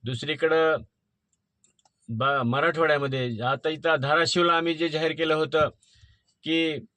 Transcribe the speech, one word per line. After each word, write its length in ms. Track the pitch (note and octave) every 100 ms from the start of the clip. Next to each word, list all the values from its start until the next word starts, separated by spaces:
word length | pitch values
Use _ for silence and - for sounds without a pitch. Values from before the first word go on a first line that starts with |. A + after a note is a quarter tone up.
दुसरीकडं 720 | A2+ B2+ C#3+ D#3 D#3+ D#3+ D#3+ D#3 - _ _ _ _ _ _ _ _ _ _ _ -
बा-, 340 | A2+ C3+ C#3
मराठवाड्यामध्ये 1000 | A#2+ B2+ D#3+ D#3 E3 D3 C#3 C3 B2 A2+
आता 260 | B2 C3 D#3+
इथं 280 | D#3 E3 D#3
धाराशिवला 500 | C#3 D#3 E3 F3+ F3
आम्ही 220 | E3 E3
जे 140 | D#3 E3
जाहीर 240 | D3+ D#3+
केलं 220 | D#3 D#3+
होतं 340 | D#3 D#3 D#3 D3 - _ _ - _ _ _
की 340 | - E3 E3 D3+ -